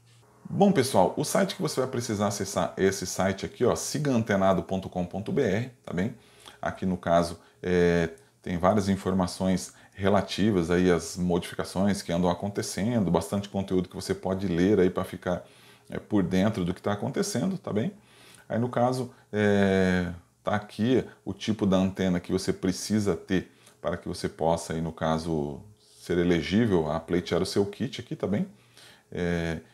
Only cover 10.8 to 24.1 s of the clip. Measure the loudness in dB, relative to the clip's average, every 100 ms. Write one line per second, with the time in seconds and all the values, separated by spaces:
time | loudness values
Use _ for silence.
10.8 | 4 4 0 -4 0 0 -2 -6 -6 -2
11.8 | 0 0 -2 0 0 0 -4 -6 -6 -4
12.8 | -2 0 2 2 0 -4 -4 -6 -2 0
13.8 | -2 -4 -6 -4 -2 -2 0 2 4 6
14.8 | 4 2 -4 -6 -4 -4 -6 -20 -20 -20
15.8 | -12 -12 -2 0 2 2 2 0 -2 -4
16.8 | -4 -4 -4 -4 -2 -2 -2 -4 -4 -2
17.8 | -2 -4 _ -20 -20 -20 -6 -2 -2 2
18.8 | 0 0 -4 -10 _ 2 4 6 6 4
19.8 | 4 2 0 -6 -14 _ -4 -4 -4 -2
20.8 | 2 2 0 -6 -12 -6 -4 -2 2 2
21.8 | 2 0 0 0 0 -2 -2 -2 -2 -2
22.8 | -2 0 0 -2 -2 -2 -2 -10 -20 _
23.8 | -6 -4 -6